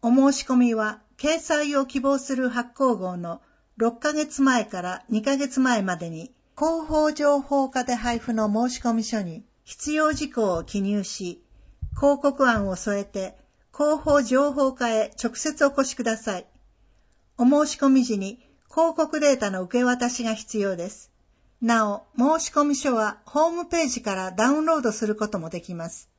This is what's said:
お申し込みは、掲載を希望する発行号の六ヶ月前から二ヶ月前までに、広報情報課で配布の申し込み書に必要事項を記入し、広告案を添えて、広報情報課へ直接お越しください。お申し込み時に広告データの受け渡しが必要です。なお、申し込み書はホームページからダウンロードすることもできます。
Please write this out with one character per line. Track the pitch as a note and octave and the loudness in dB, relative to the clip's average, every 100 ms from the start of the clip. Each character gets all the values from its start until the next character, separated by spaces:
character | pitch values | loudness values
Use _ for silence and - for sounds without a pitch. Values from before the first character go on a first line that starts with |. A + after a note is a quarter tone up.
お | A#3 | 4
申 | B3+ C4+ | 6 6
し | C4 - | 4 0
込 | B3+ | 2
み | B3 | 4
は、 | A3 G#3+ G#3+ _ _ | 2 -2 -6 _ _
掲 | D4 D#4+ | -2 -2
載 | D#4+ D4+ D4 C#4+ | 0 -2 0 0
を | C4+ | -2
希 | C#4 | -2
望 | C4 C#4 | 0 0
す | C4 | -2
る | C4 B3+ | -2 -2
発 | A#3+ A#3+ | -2 -6
行 | - C4 G#3+ | -2 0 0
号 | F#3 F3+ | -4 -8
の | E3+ E3+ _ _ _ - | -10 -12 _ _ _ -2
六 | A3+ A#3 | -2 0
ヶ | D4+ | -4
月 | D4+ D4+ - | -2 -4 0
前 | C4+ B3+ G#3+ | 2 2 0
か | - | -6
ら | F3+ F#3 - | -8 -8 -4
二 | G#3+ | -4
ヶ | G#3+ C#4 | 0 -2
月 | C#4 C4 | -2 0
前 | C4 A#3 | 2 2
ま | F#3+ F3 | 0 -4
で | E3+ | -6
に、 | D#3+ E3 _ _ - | -10 -14 _ _ -4
広 | D#4 E4 D#4 | -2 -2 -2
報 | D#4 D4+ | 0 0
情 | D4+ D4 C#4+ | 2 2 2
報 | C#4 C#4+ C4+ | 2 0 0
課 | C4 | -2
で | B3 B3 | -4 -2
配 | A#3 A#3 | -2 -4
布 | A#3 | -2
の | A3 G#3+ | -2 0
申 | G#3 B3 | 2 0
し | B3 | -2
込 | A#3+ | -2
み | A3+ | -2
書 | A3 A3 | -2 -4
に | F3+ D#3+ - _ _ | -6 -10 -16 _ _
必 | - - | -12 -4
要 | D4+ D#4 | 0 2
事 | D#4 D4 | 0 -4
項 | C4+ G#3+ | -2 0
を | E3+ | 0
記 | D#3+ G3+ | -4 -4
入 | G3 G#3 | -2 -2
し、 | F#3+ - F3+ E3+ _ - - _ - - | -4 -8 -10 -10 _ -20 -20 _ -10 0
広 | C#4 C#4 | 2 2
告 | C#4+ C4+ C4 | 0 2 2
案 | A3+ G3 | 2 0
を | F3+ | -4
添 | - G3+ | -4 -4
え | |
て、 | G3 G3+ F#3+ - _ _ _ | -4 -8 -8 -10 _ _ _
広 | - D4 D4+ | -2 0 2
報 | D4+ C#4+ | 4 2
情 | A3+ B3+ C#4+ | 4 2 2
報 | C#4 C4+ | 2 0
課 | C4 A#3+ | 0 -2
へ | A3 A3 - | 0 -2 -4
直 | A#3+ B3 | -8 -4
接 | D#4 D4+ C#4 | -6 2 0
お | |
越 | C#4 | 2
し | C4 - | -2 0
く | A3+ | -4
だ | A3 | -4
さ | A3 F#3+ | -6 -8
い。 | - _ _ _ _ _ _ _ _ - | -10 _ _ _ _ _ _ _ _ 2
お | |
申 | B3 D4 D4 | 4 6 2
し | - | 2
込 | C#4 | 4
み | C4 B3 | 4 4
時 | G#3 | -2
に | F#3+ A#3 _ _ _ | -4 -10 _ _ _
広 | - E4 E4 | 0 0 2
告 | D#4 D#4 | -2 2
デ | D4 B3+ | 2 2
ー | |
タ | G#3 | 0
の | F#3+ | -4
受 | F3+ B3 | -2 0
け | |
渡 | B3 B3 A#3+ | 2 2 -2
し | B3 | -2
が | A3+ | -4
必 | A3 - A3 | -6 -6 -4
要 | G3 F3+ | -2 -2
で | F3 | -8
す。 | - - _ _ _ _ _ | -12 -20 _ _ _ _ _
な | A#3 A#3 G#3+ | 0 2 2
お、 | G3+ - - | -2 -8 0
申 | B3+ D#4+ | 2 2
し | D#4 | 0
込 | - | 0
み | D4 C4+ | 2 2
書 | D4 A#3+ | 0 0
は | G#3+ - - | 0 -4 -6
ホ | D4 E4 | 0 0
ー | |
ム | E4+ F4 | 0 -4
ペ | F4 | -2
ー | D#4 | -2
ジ | - | -2
か | - F#3+ | -4 -4
ら | F#3 | -6
ダ | F3+ A#3 | 0 2
ウ | D4 | 2
ン | D#4 | 2
ロ | D#4+ | 0
ー | |
ド | B3 | 0
す | G#3 G#3+ | -2 -4
る | G#3+ | -2
こ | G#3 | -4
と | G3+ | -4
も | E3 | -8
で | F3 | -10
き | - F3 | -10 -12
ま | E3 | -12
す。 | - - | -14 -20